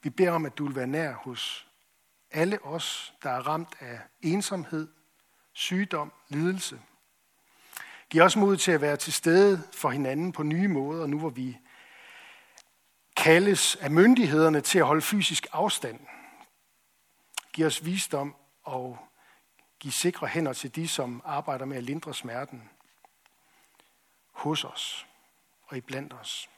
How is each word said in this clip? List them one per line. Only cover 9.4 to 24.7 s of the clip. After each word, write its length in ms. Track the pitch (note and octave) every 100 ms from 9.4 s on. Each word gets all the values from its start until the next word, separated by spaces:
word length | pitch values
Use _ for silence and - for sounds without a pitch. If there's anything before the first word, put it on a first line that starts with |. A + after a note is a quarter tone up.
| G3+ F#3 D3+
for 180 | - D3
hinanden 420 | C3 C3+ C#3 F3+
på 120 | E3
nye 240 | D3+ D#3+ G3+
måder, 400 | D#3 C#3 E3 D3+
nu 120 | D3
hvor 100 | D#3+
vi 280 | B2 B2+ A#2 _ - - - - - - - _ - _ _ _ _ _ -
kaldes 600 | D#3+ E3 G3+ F#3+ - -
af 160 | C#3+
myndighederne 680 | D#3 G#3 B3+ F#3 D3+ D#3+ D3+
til 180 | - F#3+
at 60 | C3+
holde 160 | D#3
fysisk 460 | - G#3 F3 D#3 -
afstand. 480 | D#3 G3+ - B2+ G#2+ - - - - - _ _ _ _ _ _ _ _ - _
Giv 120 | - D#3+
os 200 | - D#3+
visdom 500 | F#3+ - D3 C#3+ - _ _
og 340 | - C3 B2+ A#2 - _ _ _ _ _ _ _
giv 120 | C#3+
sikre 360 | - F3 F3+ C3+
hænder 260 | E3+ D#3
til 220 | B2 C3+ E3
de, 120 | E3
som 340 | - B2 A#2+ -
arbejder 400 | C#3+ - C3 C3
med 120 | C3+
at 60 |
lindre 300 | A#2+ D3+ D#3+
smerten 560 | C3+ A#2+ A#2 C#3+ B2 A2 _ _ _ _ _ _ _ _ _ _ _ _ _ _ _ _
hos 320 | - D3 D3+
os 440 | -